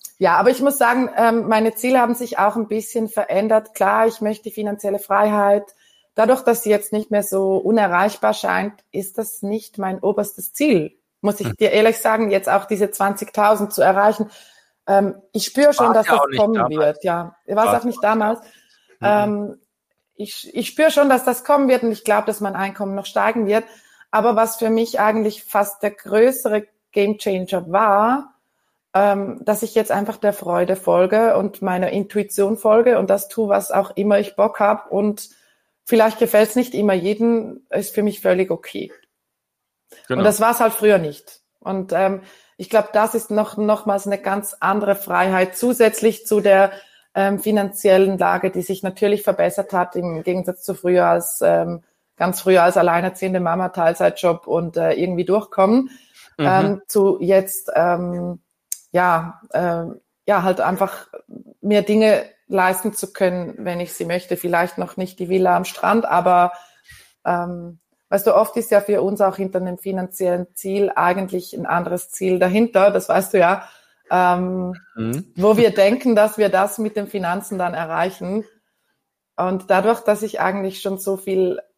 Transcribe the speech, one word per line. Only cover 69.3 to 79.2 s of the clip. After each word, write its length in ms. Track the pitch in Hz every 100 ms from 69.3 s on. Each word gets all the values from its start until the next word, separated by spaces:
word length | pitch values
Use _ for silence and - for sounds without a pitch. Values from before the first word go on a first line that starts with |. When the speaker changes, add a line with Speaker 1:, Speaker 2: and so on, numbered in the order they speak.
| 190
Speaker 1:
hinter 220 | 190 185
einem 180 | 185 180
finanziellen 720 | 190 190 180 - 185 175 175 -
Ziel 360 | 190 196 202 -
eigentlich 580 | 175 185 185 185 -
ein 120 | - 180
anderes 460 | 175 170 175 -
Ziel 280 | - 190 180
dahinter, 520 | 185 202 233 196 202
das 160 | 185 -
weißt 240 | 180 190
du 60 | 196
ja, 280 | 170 196 - - _ _ -
ähm, 640 | 180 180 180 185 185 180 180 _ -
Speaker 2:
Mhm. 380 | 113 135 - -
Speaker 1:
wo 220 | 202 220
wir 140 | 226
denken, 420 | 185 196 247 254 214
dass 220 | 214 214
wir 120 | 202
das 280 | 185 202 -
mit 180 | 214 214
den 120 | 202
Finanzen 500 | 202 175 185 196 190
dann 160 | 175
erreichen. 720 | 160 165 160 180 190 180 208 214 _ _ _ _ _ _ _